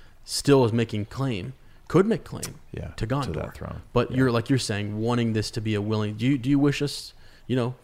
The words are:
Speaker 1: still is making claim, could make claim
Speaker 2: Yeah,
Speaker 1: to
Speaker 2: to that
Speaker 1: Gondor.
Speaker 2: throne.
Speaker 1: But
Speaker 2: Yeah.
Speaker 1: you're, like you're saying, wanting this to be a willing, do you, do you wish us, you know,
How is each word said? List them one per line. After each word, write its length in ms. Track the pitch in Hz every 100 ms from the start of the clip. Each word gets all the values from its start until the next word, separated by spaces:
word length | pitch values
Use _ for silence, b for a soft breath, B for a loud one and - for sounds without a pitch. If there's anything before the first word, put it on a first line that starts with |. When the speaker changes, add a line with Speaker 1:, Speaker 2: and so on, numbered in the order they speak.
| b b
Speaker 1:
still 400 | - - - 139 117
is 60 |
making 320 | 117 113 107 101
claim, 480 | - 135 104 113 - b b b
could 180 | 160 202
make 180 | 196
claim 320 | - - - - -
Speaker 2:
Yeah, 180 | - -
Speaker 1:
to 160 | - 110
Speaker 2:
to 0 |
that 20 |
Speaker 1:
Gondor. 440 | 135 127 76 - -
Speaker 2:
throne. 260 | - 113 -
Speaker 1:
But 180 | 120 117
Speaker 2:
Yeah. 60 | 127
Speaker 1:
you're, 140 | 131
like 180 | 117 110
you're 100 | 135
saying, 380 | - 101 104 104
wanting 340 | 113 120 117
this 160 | 110 104
to 100 | -
be 120 | 110
a 80 | 104
willing, 340 | 104 110 107 107
do 100 | 123
you, 120 | 139
do 120 | 123
you 100 | 143
wish 220 | 143 139
us, 320 | 143 - - - b b b
you 80 | 127
know, 200 | 120 127